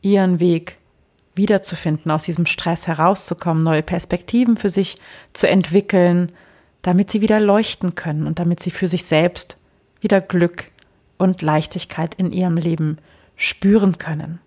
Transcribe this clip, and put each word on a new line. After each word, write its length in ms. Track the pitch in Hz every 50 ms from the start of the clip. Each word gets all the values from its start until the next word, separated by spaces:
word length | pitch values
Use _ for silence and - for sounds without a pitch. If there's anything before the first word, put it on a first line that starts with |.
ihren 380 | - 196 202 196 190 185 180 165
Weg 380 | 170 180 170 165 165 - - _ _ _ _ _ _ _ _ _ _ _ _
wiederzufinden, 720 | 185 196 208 214 190 190 - - 160 - 165 151 151 - 165
aus 120 | 151 151 -
diesem 220 | - 165 160 175
Stress 420 | - - - - 170 165 165 - -
herauszukommen, 760 | 165 151 160 175 202 190 - - 180 - - 175 165 160
neue 220 | 160 165 160 151 151
Perspektiven 720 | - 180 170 - - - 180 - - - 233 254 233 233
für 140 | 208 - 202
sich 280 | 170 - 190 - - - - - - - - _ _
zu 160 | - - -
entwickeln, 840 | 127 190 185 147 160 202 202 - - 185 175 175 175 175 180 170 - _ _ _ _ _ _ _ _ _
damit 300 | _ 185 180 185 202 -
sie 80 | - 214
wieder 220 | 202 214 214 214
leuchten 520 | 214 202 196 208 220 214 - - - 180 170
können 300 | - - 160 151 151 156
und 140 | - 165 156
damit 220 | 175 170 175 -
sie 100 | - 180
für 160 | - - 190 180
sich 180 | 165 175 -
selbst 520 | - 165 156 165 175 - - - _ - _ _ _ _ _ _ _ _ _
wieder 220 | - 208 214 190
Glück 500 | 190 - - 180 170 175 175 - - - _ _ _ _ _ _ _ _ _ _
und 240 | 180 190 180 180
Leichtigkeit 760 | 160 156 151 156 156 - - 180 - _ - - 160 160 -
in 160 | - 185 170
ihrem 240 | - 180 185 180 165
Leben 440 | 170 160 170 160 156 156 151 151 156 _ _ _ _ _ _ _
spüren 640 | - - - - _ - 196 202 220 202 190 165 -
können. 420 | - - 160 151 - 147 165 170 _